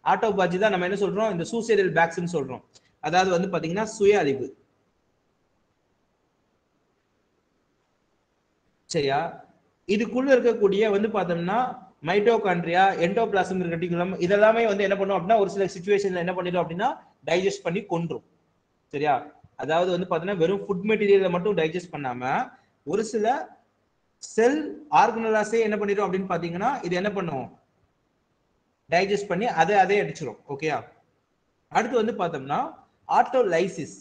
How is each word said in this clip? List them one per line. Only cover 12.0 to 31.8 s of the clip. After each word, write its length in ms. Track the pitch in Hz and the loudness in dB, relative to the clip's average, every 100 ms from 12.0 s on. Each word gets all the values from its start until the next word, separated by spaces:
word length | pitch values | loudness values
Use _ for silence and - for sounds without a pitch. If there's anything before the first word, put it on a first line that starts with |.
| 147 | 0
மைட்டோகாண்ட்ரியா, 760 | 202 208 226 208 175 165 175 196 180 170 | 2 4 2 2 -2 0 4 4 2 0
எண்டோபிளாசம் 580 | 202 226 190 180 185 175 | 0 0 0 0 -2 -4
ரெட்டிகுலம் 400 | 165 175 170 180 185 175 | -4 -2 -2 -2 -2 0
இதெல்லாமே 380 | 202 214 226 226 | 4 6 4 2
வந்து 140 | 196 196 | 0 0
என்ன 100 | 196 | 0
பண்ணும் 180 | 196 190 | 0 -2
அப்படின்னா 240 | 170 220 | 2 2
ஒரு 80 | 196 | 2
சில 120 | 196 185 190 | 0 -4 -4
சிச்சுவேஷன்ல 480 | 180 202 202 180 175 | 0 0 2 -2 -4
என்ன 80 | 180 | -4
பண்ணிடும் 260 | 180 175 | -2 -2
அப்படின்னா 260 | 165 170 233 330 - _ - | -2 -2 -2 -4 -14 _ -2
டைஜஸ்ட் 360 | 175 196 196 175 | 0 0 -2 -4
பண்ணி 140 | 180 208 | -4 -4
கொன்றும். 320 | 170 170 127 _ _ _ _ _ _ _ | -4 -4 -8 _ _ _ _ _ _ _
சரியா, 220 | 143 147 143 - - - - | -4 0 0 -2 -20 -20 -12
அதாவது 260 | 135 165 185 175 | -2 0 2 -2
வந்து 140 | 185 | -2
பார்த்தோம்னா 320 | 170 180 202 | -4 -4 0
வெறும் 220 | 165 196 - | 0 0 -4
ஃபுட் 200 | 185 208 | -4 -2
மெட்டீரியலை 400 | 214 202 196 190 175 | 0 4 4 4 0
மட்டும் 200 | 196 185 | 0 0
டைஜஸ்ட் 340 | 160 175 160 147 | -2 -4 -8 -8
பண்ணாம 260 | 135 123 127 170 262 - _ _ - | -8 -6 -2 -2 -4 -12 _ _ -6
ஒரு 180 | 196 220 | -4 -2
சில 200 | 226 214 277 - - _ _ _ _ _ _ | -2 0 0 -4 -18 _ _ _ _ _ _
செல் 380 | - - 220 302 302 - - 151 | -6 2 4 2 -4 -12 2 4
ஆர்கனலாஸே 600 | 220 226 226 214 214 233 220 | 4 2 0 0 0 0 0
என்ன 100 | 208 | 0
பண்ணிடும் 260 | 202 202 190 | -2 0 0
அப்படின்னு 260 | 190 190 | -2 -2
பாத்தீங்கன்னா 380 | 175 170 175 226 262 175 | -4 -4 -2 -2 -2 -4
இது 80 | 180 | -2
என்ன 100 | 208 196 | -2 -4
பண்ணும், 280 | 170 139 113 - _ _ _ _ _ _ _ _ _ _ _ _ _ | -6 -6 -10 -16 _ _ _ _ _ _ _ _ _ _ _ _ _
டைஜஸ்ட் 400 | 170 190 202 202 | 0 2 -2 -2
பண்ணி 160 | 175 233 165 | -2 -2 2
அதை 140 | 165 208 | 4 4
அதே 140 | 185 202 | 4 2
அடிச்சிடும். 360 | 180 156 139 104 - | 0 -6 -10 -10 -12
ஓகேயா, 240 | 139 156 131 - _ _ _ _ _ _ _ _ | -6 -4 -4 -8 _ _ _ _ _ _ _ _
அடுத்து 240 | 170 | 0